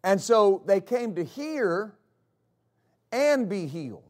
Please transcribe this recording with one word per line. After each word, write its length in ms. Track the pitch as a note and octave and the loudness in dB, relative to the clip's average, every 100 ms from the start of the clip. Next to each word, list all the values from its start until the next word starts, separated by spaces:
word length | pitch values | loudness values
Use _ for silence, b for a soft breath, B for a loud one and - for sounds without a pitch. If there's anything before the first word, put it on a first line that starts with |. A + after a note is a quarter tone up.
And 160 | F#3 G3 | 2 0
so 420 | - A3+ G#3 G3 F3+ | 4 4 6 2 2
they 160 | G3 | 0
came 340 | F#3+ B3 A#3+ F3 | 0 -4 -2 -6
to 80 | |
hear 720 | E3+ - D4 D4+ G#3 E3+ G#3+ _ _ _ _ _ _ _ _ _ _ _ _ | -8 -8 -8 -4 -2 -2 -6 _ _ _ _ _ _ _ _ _ _ _ _
and 340 | A#3+ D4 C#4+ G#3+ | 0 2 2 0
be 180 | G3 D#3+ | -4 -6
healed. 380 | D#3+ C#3 F2+ _ | -8 -12 -14 _